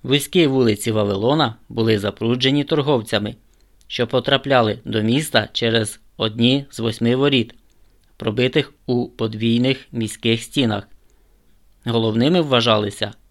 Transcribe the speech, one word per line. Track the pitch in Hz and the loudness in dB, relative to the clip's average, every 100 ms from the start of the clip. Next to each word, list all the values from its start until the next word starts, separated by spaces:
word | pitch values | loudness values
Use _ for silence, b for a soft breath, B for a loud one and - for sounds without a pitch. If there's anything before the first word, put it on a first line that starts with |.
Вузькі | 131 143 - 185 156 | 0 0 2 2 4
вулиці | 131 120 104 117 | 4 2 2 -2
Вавилона | 107 104 98 113 151 131 110 _ | 0 0 0 0 2 0 -4 _
були | 117 113 107 | -2 0 0
запруджені | 101 - 113 127 135 143 | -2 -4 -2 0 2 0
торговцями, | 143 151 139 131 104 107 104 120 _ _ _ _ _ | 0 -2 0 -2 0 -4 -4 -10 _ _ _ _ _
що | - 120 | -6 -2
потрапляли | 131 123 135 139 131 110 113 - | 0 0 -2 2 2 2 -2 -4
до | 110 | -2
міста | 107 127 156 120 107 | 0 0 0 -4 -4
через | - 117 113 107 - _ - | -4 0 0 -2 -8 _ -6
одні | 107 110 120 139 139 | -6 0 2 2 -2
з | - | -6
восьми | 113 107 117 127 | -6 -2 0 2
воріт, | 143 135 110 - _ _ _ _ _ _ | 2 2 0 -8 _ _ _ _ _ _
пробитих | 120 110 127 151 135 _ - | -4 0 0 0 -4 _ -4
у | 123 117 | -2 -2
подвійних | - 110 107 117 117 127 131 - | -4 -6 -2 0 2 2 -2 -6
міських | 123 110 - 117 113 | -6 -6 -4 -2 -2
стінах. | - - 120 104 - - _ _ _ _ _ _ _ _ - | -2 -2 0 -2 -8 -20 _ _ _ _ _ _ _ _ -4
Головними | 117 113 110 131 180 | 0 0 2 2 2
вважалися | 151 123 117 107 104 - 104 - _ | 2 2 4 2 0 -4 -10 -10 _